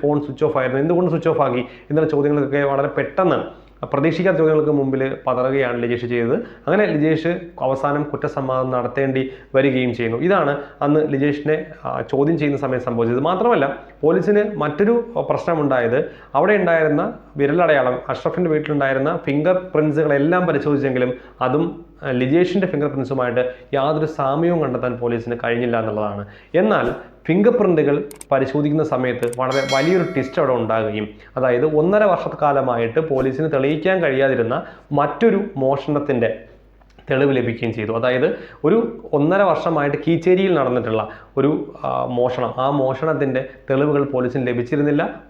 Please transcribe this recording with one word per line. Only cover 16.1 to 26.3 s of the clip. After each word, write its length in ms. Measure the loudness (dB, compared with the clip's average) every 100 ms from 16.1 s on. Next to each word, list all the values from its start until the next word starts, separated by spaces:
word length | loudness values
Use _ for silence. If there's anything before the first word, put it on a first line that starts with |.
| -8 -4 0
അവിടെ 160 | 2 4
ഉണ്ടായിരുന്ന 420 | 4 2 2 0 -2 -6 -10 -2
വിരലടയാളം, 540 | 0 4 4 4 2 0 -4
അഷ്റഫിൻ്റെ 380 | -4 -4 0 0 0
വീട്ടിലുണ്ടായിരുന്ന 560 | 0 0 0 0 0 -2 -2
ഫിംഗർ 300 | 0 2 0 0
പ്രിൻസുകളെല്ലാം 720 | 0 2 2 2 2 2 2 2
പരിശോധിച്ചെങ്കിലും 640 | 0 0 0 0 0 -2 -2 -12 -4 -2
അതും, 180 | 0 -2 -6 -16 -12
ആ, 80 | -4 -2
ലിജേഷിൻ്റെ 480 | 2 2 2 0 0
ഫിംഗർ 160 | -2 -2 -4
പ്രിൻസുമായിട്ട് 500 | -4 -2 -2 0 -2 -6 -4 -2
യാതൊരു 320 | 0 0 -2 -2
സാമ്യവും 420 | -2 0 0 0 0
കണ്ടെത്താൻ 280 | -2 -4 -2
പോലീസിന് 340 | -2 -2 -4 -4 -2
കഴിഞ്ഞില്ല 320 | 0 0 0
എന്നുള്ളതാണ്. 420 | -2 -2 -4 -4 -10